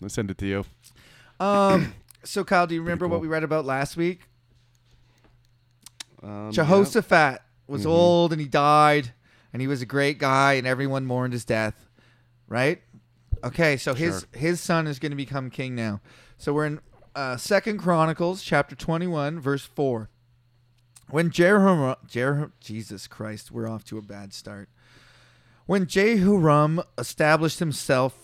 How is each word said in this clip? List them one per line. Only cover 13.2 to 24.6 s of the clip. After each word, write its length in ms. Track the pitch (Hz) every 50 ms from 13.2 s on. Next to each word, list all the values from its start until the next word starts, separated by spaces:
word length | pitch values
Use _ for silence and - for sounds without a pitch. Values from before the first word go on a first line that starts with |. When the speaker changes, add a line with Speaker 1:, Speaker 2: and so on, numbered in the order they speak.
| _ - - -
Speaker 2:
Okay, 340 | - 123 - 170 165 151 139
so 180 | 127 - 151 127
his, 260 | 131 165 170 95 90 - _
Speaker 1:
Sure. 80 | - 120
Speaker 2:
his 200 | 151 170 175 160
son 260 | - - 170 165 160
is 120 | 151 139 127
gonna 180 | 156 147 143
become 340 | 139 135 113 139 139 131 120
king 240 | - - 131 127 123
now. 260 | 120 113 107 101 104 _ - - - - _ - _
So 140 | - 156
we're 140 | 143 151 151
in, 140 | 147 151 - - _ _ _ - _ -
uh, 220 | 139 135 131 123
Second 420 | 123 - - 202 190 - 226 214 185
Chronicles 640 | 165 180 170 160 160 160 156 - 170 170 143 -
chapter 320 | - - 170 143 147 - 139
twenty-one, 640 | - - 170 165 170 180 180 170 147 143 147 165 165
verse 240 | 127 139 139 135 -
four. 440 | - - 160 143 131 120 110 107 - _ _ _ _ _ _ _ _ _ _ _ _ _ _ _ _ _ - _ -
When 200 | - 160 170 165
Jehoram-, 640 | - 170 170 185 208 202 190 196 180 156 135 127 - _ -
Jer-, 440 | - - 120 127 139 143 147 151 - _ _
Jesus 460 | - - 107 110 104 - 104 95 -
Christ, 440 | - - - 107 107 107 107 - -
we're 180 | - 117 113 113
off 160 | 110 104 -
to 140 | - 107 107
a 40 |
bad 300 | 104 101 101 101 101 98
start. 360 | - - - 107 104 98